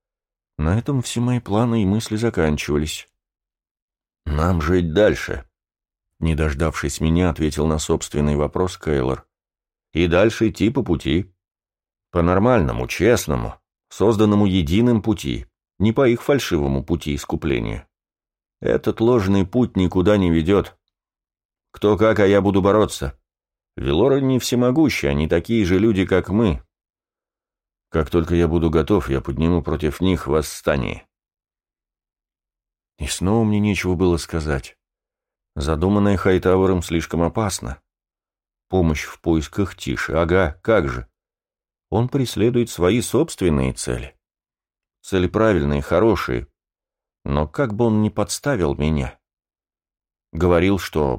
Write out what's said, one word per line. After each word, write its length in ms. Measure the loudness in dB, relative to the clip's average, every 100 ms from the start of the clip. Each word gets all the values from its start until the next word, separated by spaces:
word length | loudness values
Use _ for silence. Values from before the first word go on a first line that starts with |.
| _ _ _ _ _ -4
На 180 | 0 0
этом 260 | 0 -2
все 180 | -2 -2
мои 180 | 0 -2
планы 440 | 0 0 2 2
и 40 | 2
мысли 300 | 0 -2 -2
заканчивались. 920 | -2 0 0 0 -2 -2 -2 -8 -16 _ _ _ _ _ _ _ _ _ _ _
«Нам 360 | -6 -2 0 0
жить 320 | 0 0 2
дальше», 560 | 2 2 2 -6 -10 -12 _ _ _ _ _ _ -4
не 160 | -2
дождавшись 640 | 0 -2 -2 -4 -2 -6 -2
меня, 300 | 0 2 0
ответил 360 | 0 -4 0 -2
на 120 | -2
собственный 580 | -2 -4 -2 -2 0 0
вопрос 420 | -2 -2 -4 -4
Кейлор. 480 | -4 -2 -2 -4 _ _ _ _ _ _ _
«И 140 | -2 2
дальше 420 | 4 2 2 -2
идти 220 | 0 -2
по 120 | 0
пути. 500 | -2 -2 0 -2 -4 _ _ _ _ _ _ _ _
По 120 | 0
нормальному, 640 | 2 2 4 2 0 -4 -6
честному, 680 | 0 2 2 0 -4 -6 -12 _ _ _
созданному 580 | 0 0 4 4 4 4
единым 560 | 2 2 2 4 2
пути, 440 | 0 -2 -4 -8 -10 _ _ -2
не 140 | 0
по 160 | 2 2
их 140 | 2
фальшивому 640 | 0 0 0 -2 0 -2
пути 300 | -2 -4 -4
искупления. 720 | -6 -6 -6 -2 -4 -4 -10 -16 _ _ _ _ _ _ _
Этот 400 | -2 0 -2 0
ложный 460 | 2 2 2 2 2
путь 300 | 0 0 0
никуда 400 | 0 2 2 2
не 140 | 2
ведет. 480 | 0 2 0 0 _ _ _ _ _ _ _ _ _ _
Кто 280 | -2 0 4
как, 220 | 2 4
а 60 | 4
я 140 | 4
буду 220 | 4 2
бороться. 580 | 4 2 2 -2 -10 -10 _ _ _ _ _ -8
Велоры 460 | -2 2 2 2
не 160 | 2 0
всемогущи, 680 | 0 0 2 4 2 2
они 240 | -2 0 0
такие 360 | 0 0 0 2
же 120 | 2
люди, 280 | 2 2 2
как 240 | 0 0
мы. 320 | 0 0 -2 -8 _ _ _ _ _ _ _ _ _ _ _ _
Как 180 | -4 0
только 260 | 0 2
я 140 | 2 2
буду 220 | 2 2
готов, 400 | 0 2 0 0
я 100 | -4
подниму 420 | -4 -2 0 0
против 380 | -2 -2 -4 -2
них 260 | 0 0 0
восстание». 800 | -2 -2 -6 -2 -2 -4 -8 _ _ _ _ _ _ _ _ _ _ _ _ _ _ _ _ _ _ _ -10
И 80 | -8
снова 380 | -4 0 2
мне 160 | 2 2
нечего 340 | 0 0 -2
было 220 | 2 2 0
сказать. 640 | -2 -6 -4 -6 -8 _ _ _ _ _ _ _ _ -6
Задуманное 640 | -4 0 0 2 2 2
Хайтауэром 640 | 2 2 2 2 2 0
слишком 400 | -2 -4 -2 -2
опасно. 580 | -2 -2 -4 -6 -10 -12 _ _ _ _ _ _ _ _ -4
Помощь 360 | 0 2 0
в 140 | -6 -6
поисках 520 | 0 0 -2 -4 -6
Тиши, 380 | -6 -8 -6 -2
ага, 480 | 0 2 2 2 -2
как 240 | 0 2 0
же. 220 | -6 -10 _ _ _ _ _ _ _ -4
Он 220 | -2 0
преследует 580 | -2 -4 0 0 0 -4
свои 320 | 0 0 0
собственные 720 | 0 -2 -2 -2 0 0 -2
цели. 460 | -4 -6 -8 -8 _ _ _ _ _ _ _ _ _
Цели 280 | -4 -2 0
правильные, 520 | 2 2 2 0 -2
хорошие. 680 | 0 2 2 0 -2 -6 -8 _ _ _ _ _ _ _
Но 240 | -4 -2 -2
как 240 | -4 -4
бы 140 | 0 2
он 160 | 2
ни 80 | 0
подставил 640 | -2 -6 -4 -4 -2 -2
меня. 440 | -2 -2 -2 -4 -10 _ _ _ _ _ _ _ _ _ _ _
Говорил, 480 | -2 2 4 2 0
что 380 | -2 -2 -2